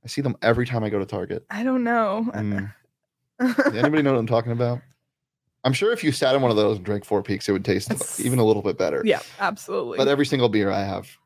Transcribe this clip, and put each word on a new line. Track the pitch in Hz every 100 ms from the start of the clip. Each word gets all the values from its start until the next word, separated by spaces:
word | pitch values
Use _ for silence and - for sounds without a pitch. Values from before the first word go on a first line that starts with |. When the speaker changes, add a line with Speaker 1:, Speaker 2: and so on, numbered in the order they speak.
Speaker 1:
I | 123
see | -
them | 127 -
every | 113 117 120
time | 120
I | 107
go | 104
to | 98
Target. | 98 92 87 _
Speaker 2:
I | 208
don't | 247 262
know. | 233 240 214 208 233
Speaker 1:
Mm. | - 107 101 101 - _ _ _ _ _ _
Speaker 2:
<laughs> | 254 233 269 110
Speaker 1:
Anybody | - 156
know | 143
what | 127
I'm | 110
talking | 117 117
about? | 117 120 123 - _ _ _ _ _ _ _
I'm | -
sure | 226 220
if | 233
you | 156
sat | 127 131
in | 139
one | 127
of | 104
those | 104 107
and | 90
drank | 104
Four | - 104
Peaks, | - 98 -
it |
would | 98
taste | 98 98 -
Speaker 2:
It's | 110 - -
Speaker 1:
even | 123 127
a |
little | 110 107
bit | 101 87
better. | 90 73
Speaker 2:
Yeah, | 220 - - -
absolutely. | 196 208 - 196 120 110
Speaker 1:
But | 135
every | 139
single | 139 139 120
beer | 107 98
I | 98
have | 98 92 95 -